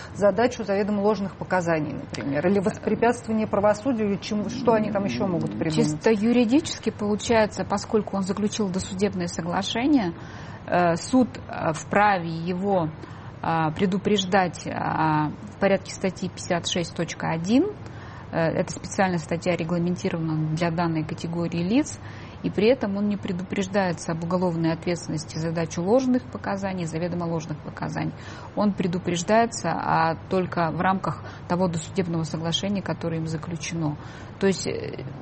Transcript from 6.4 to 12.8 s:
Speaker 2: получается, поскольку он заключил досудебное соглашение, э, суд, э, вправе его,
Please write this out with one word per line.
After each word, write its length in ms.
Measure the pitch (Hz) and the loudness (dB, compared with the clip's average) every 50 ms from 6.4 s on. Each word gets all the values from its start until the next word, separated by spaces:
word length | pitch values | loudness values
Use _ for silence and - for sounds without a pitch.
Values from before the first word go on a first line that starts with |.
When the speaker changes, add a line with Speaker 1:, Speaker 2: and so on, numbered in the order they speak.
| 247 214 240 302 339 - - - - 226 | 6 6 4 4 2 2 -4 -6 -4 -4
Speaker 2:
получается, 720 | 208 - 214 208 214 202 - - 233 220 214 202 - - 185 | -4 -2 -2 -2 -2 0 2 2 4 4 4 4 0 -4 -4
поскольку 500 | - 208 202 - - - 214 202 - - | -2 -2 -2 0 2 2 2 2 0 -2
он 60 | 196 190 | -2 -2
заключил 460 | 180 196 - 208 208 - - 214 190 | -2 -2 0 0 0 0 0 -2 0
досудебное 580 | 175 190 196 - 202 185 202 202 196 185 175 | 0 -2 -2 -4 -2 0 0 0 0 0 -4
соглашение, 840 | 175 - - 165 175 170 180 196 - - 233 240 302 302 262 202 170 165 - - - - - - - - - - | -4 -4 -4 -4 -2 -2 -2 -2 -2 -2 0 4 4 4 4 4 2 -2 -6 -10 -12 -12 -12 -12 -12 -14 -10 -4
э, 280 | - - 175 175 170 165 | 2 4 4 6 6 4
суд, 320 | 170 - - - 262 247 - - | 2 2 4 4 4 4 4 0
э, 360 | - - - - - - - 208 | -8 -10 -10 -6 -2 -2 -2 -2
вправе 560 | - - - - 202 208 208 202 185 170 165 | -2 -2 0 4 4 6 6 4 4 0 -2
его, 580 | 160 165 165 175 185 180 190 202 196 185 | -4 -4 -2 -2 -2 -2 0 2 2 2